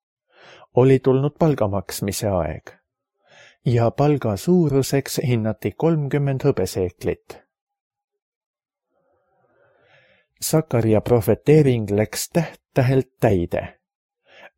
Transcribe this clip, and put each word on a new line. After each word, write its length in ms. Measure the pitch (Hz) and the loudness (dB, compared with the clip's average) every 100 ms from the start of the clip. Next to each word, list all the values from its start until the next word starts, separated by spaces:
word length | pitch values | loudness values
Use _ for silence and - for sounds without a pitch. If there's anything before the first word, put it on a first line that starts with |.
| _ _ _ _ - - - - | _ _ _ _ -20 -20 -6 2
Oli 240 | 131 131 | 4 4
tulnud 380 | 135 131 147 - | 4 2 0 0
palga 280 | 165 135 107 | 0 0 -2
maksmise 600 | 98 - - 101 98 110 | -4 -8 -8 -6 -4 -2
aeg. 460 | 92 80 78 - - _ _ _ _ _ - - _ - | -2 -2 -6 -16 -20 _ _ _ _ _ -20 -20 _ 0
Ja 260 | 120 117 | 2 0
palga 440 | - 151 147 113 98 | 2 0 0 -2 -4
suuruseks 840 | - 185 156 135 131 139 - - | 2 2 2 0 0 -2 -4 -6
hinnati 480 | 127 120 107 107 104 | -2 -2 -2 -4 -6
kolmkümmend 720 | - 160 160 139 147 139 131 | -2 -2 0 -2 -2 -2 -2
hõbeseeklit. 960 | 143 - 92 101 90 - 87 80 _ - _ _ _ _ _ _ _ 403 _ _ _ _ _ _ _ 165 _ _ _ _ _ _ _ _ _ _ _ _ _ - | -2 0 -2 -2 -4 -4 -6 -6 _ -20 _ _ _ _ _ _ _ _ _ _ _ _ _ _ _ _ _ _ _ _ _ _ _ _ _ _ _ _ _ -12
Sakaria 600 | - 156 - 120 110 107 | -2 -2 -2 -2 2 0
profeteering 840 | - 120 113 101 - 156 135 120 101 | 2 0 2 -2 4 4 4 0 -2
läks 360 | 101 107 - - | -2 -2 -6 -4
täht-tähelt 840 | 175 160 - _ - 127 135 - - | -4 -4 -10 _ 0 2 2 -2 -2
täide. 580 | 120 95 85 - - _ _ _ _ _ _ - - | 0 0 0 -4 -6 _ _ _ _ _ _ -20 -20